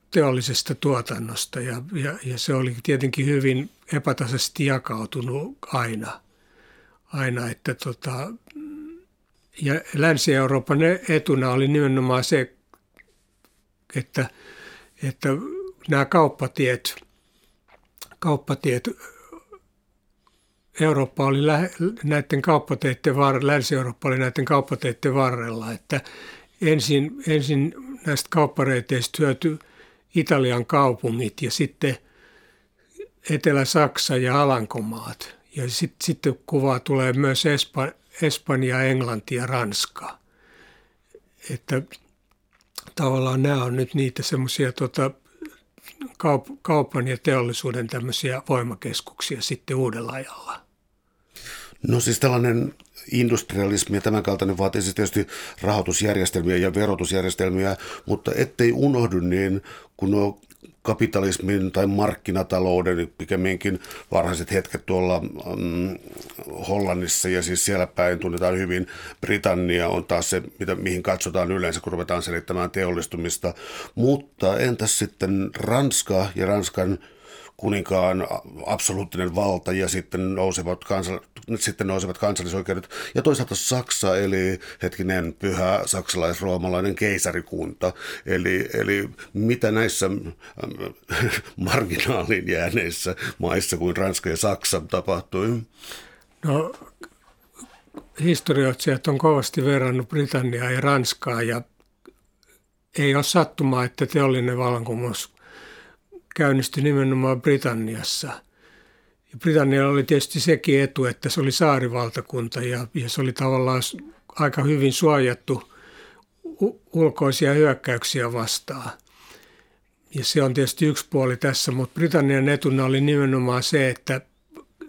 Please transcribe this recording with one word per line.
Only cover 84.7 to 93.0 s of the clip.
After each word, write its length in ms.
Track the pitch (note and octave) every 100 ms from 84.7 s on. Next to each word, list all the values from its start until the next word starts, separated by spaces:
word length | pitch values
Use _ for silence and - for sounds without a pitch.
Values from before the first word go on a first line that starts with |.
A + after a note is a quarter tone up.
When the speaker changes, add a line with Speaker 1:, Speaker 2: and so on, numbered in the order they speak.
| -
Speaker 2:
hetkinen, 520 | F2+ - F#2 F#2 E2+
pyhä 480 | - G2 F2+ F#2 F#2 -
saksalaisroomalainen 1120 | F#2+ - F#2 E2 E2+ F#2+ F2+ F2+ F2+ G2 F2
keisarikunta. 960 | G#2 F#2+ F2+ F2 - F2 E2 - F#2 - - - -
Eli, 440 | F2+ F2+ F#2 -
eli 360 | A2+ G2+ G2+ G2+ - -
mitä 380 | G2+ A2+ A#2+ A2
näissä, 340 | A2 A2+ - F#2+
ähm, 880 | G2+ E2+ - - - - - F#2+ - - F2+
<laughs> 400 | A#2+ - - -
marginaaliin 920 | F#2 - F#2+ E2+ B2+ A2+ E2+ G2 F2+
jääneissä 680 | E2+ F2 A2 E2+ -